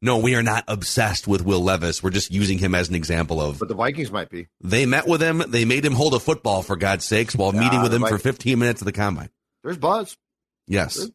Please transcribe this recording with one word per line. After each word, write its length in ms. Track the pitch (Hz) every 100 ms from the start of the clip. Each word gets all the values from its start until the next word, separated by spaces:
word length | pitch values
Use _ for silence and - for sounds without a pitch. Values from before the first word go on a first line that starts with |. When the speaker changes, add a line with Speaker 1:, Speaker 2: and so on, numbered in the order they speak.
Speaker 1:
no, 180 | 117 120
we 160 | 117 123
are 80 |
not 200 | 117 113 -
obsessed 600 | 107 87 - 110 90 -
with 160 | 98
Will 180 | 87 92
Levis. 400 | 90 92 85 -
We're 80 | 95
just 200 | 95 -
using 260 | 92 98 95
him 180 | 95 90
as 120 | 85
an 80 | 87
example 460 | 78 82 80 80
of 180 | 76 71
Speaker 2:
But 80 | -
the 60 |
Vikings 380 | 98 120 143 123
might 180 | 101 82
be. 180 | 87 82 _
Speaker 1:
they 240 | 92 113 131
met 220 | 139 165
with 140 | 160
him. 220 | 165 160 165
They 180 | 117 117
made 180 | 131 147
him 80 |
hold 200 | 123 151
a 60 | 135
football, 420 | - 156 113 95
for 140 | 92 92
God's 280 | 98 98
sakes, 320 | - 107 113 113
while 180 | 95
Speaker 2:
Yeah, 80 | 101
Speaker 1:
meeting 200 | 123 123
with 100 | 117
Speaker 2:
the 60 | 117
Speaker 1:
him 60 |
for 60 | 110
Speaker 2:
Vikings. 100 | 104
Speaker 1:
fifteen 360 | 127 131 120 120
minutes 220 | 120 117
at 40 | 101
the 80 |
combine. 360 | 101 101 78 78 _ _ _
Speaker 2:
There's 140 | 147 170
buzz. 380 | 151 220 196 - _ _ _ _ -
Speaker 1:
Yes. 280 | 98 80 -
Speaker 2:
There's 100 | 226